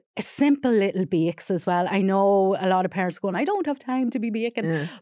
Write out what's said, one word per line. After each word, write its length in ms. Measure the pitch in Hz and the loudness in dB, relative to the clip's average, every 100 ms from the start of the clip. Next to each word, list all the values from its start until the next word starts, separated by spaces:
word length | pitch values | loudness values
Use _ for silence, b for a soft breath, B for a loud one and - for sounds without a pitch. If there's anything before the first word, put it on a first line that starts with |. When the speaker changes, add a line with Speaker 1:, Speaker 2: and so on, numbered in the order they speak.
| - - | -12 -10
Speaker 1:
simple 540 | - - 285 285 254 | -8 0 2 2 2
little 340 | 226 196 190 185 | 2 2 0 0
bakes 460 | 175 165 165 - | 0 0 -2 -4
as 120 | 185 - | -4 0
well. 200 | 175 180 | 0 0
I 120 | 196 | 0
know 540 | 190 196 196 196 190 196 | 2 2 4 4 2 0
a 60 | 185 | 0
lot 160 | 185 | 0
of 60 | 185 | 0
parents 300 | 196 180 - | -2 -4 -4
going, 160 | 196 185 | -4 -4
"I 80 | |
don't 220 | 285 415 302 | -2 -2 -2
have 120 | 277 | -6
time 320 | - 254 247 | -4 -2 -2
to 80 | 233 | -2
be 120 | 226 | -4
baking." 340 | 220 233 233 | -4 -4 -4
Speaker 2:
Yeah. 220 | 165 160 156 B | -2 -2 -4 B